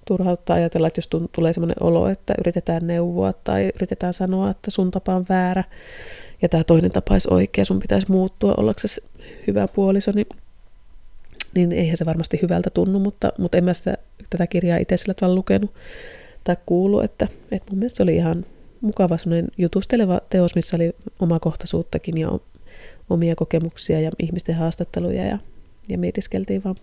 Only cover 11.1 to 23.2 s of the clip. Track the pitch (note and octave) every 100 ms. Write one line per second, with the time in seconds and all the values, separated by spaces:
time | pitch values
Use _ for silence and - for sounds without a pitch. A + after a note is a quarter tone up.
11.1 | - - - - F#3 F3 F3 E3 E3 D#3+
12.1 | D#3+ E3 F3+ F3 F3 F3 - G#3+ G3 G3
13.1 | - - - F3+ - F3+ F3+ - - -
14.1 | - - F3 F3 F3+ F3 E3+ F3 F3+ -
15.1 | F#3+ F3+ F#3 F#3+ F#3+ G3+ - - - -
16.1 | - - - - F3 - F3 F#3+ G3+ G#3
17.1 | - F#3+ - - F3+ - F#3+ A#3+ - F#3
18.1 | E3 E3+ E3+ F3+ - - - G#3+ - F#3
19.1 | E3 - E3 E3+ - F3 - - A#3+ G3
20.1 | F3+ - F#3 F3 - - E3+ E3 - -
21.1 | - F3 E3 E3 - - E3+ E3+ D#3+ -
22.1 | D#3+ D#3+ F#3 - - - - - - -
23.1 | E3+